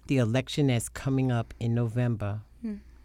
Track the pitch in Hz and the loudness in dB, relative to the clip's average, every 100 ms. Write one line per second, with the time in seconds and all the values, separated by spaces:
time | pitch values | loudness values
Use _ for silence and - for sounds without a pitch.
0 | - 135 117 123 131 - 139 120 - - | 0 2 2 2 0 0 2 2 0 -4
1 | 143 135 131 120 113 - 120 117 120 113 | -2 2 2 0 -2 -4 -2 0 0 0
2 | 120 110 104 104 - - 226 208 - - | 0 0 -2 -6 -8 -12 -10 -10 -12 -20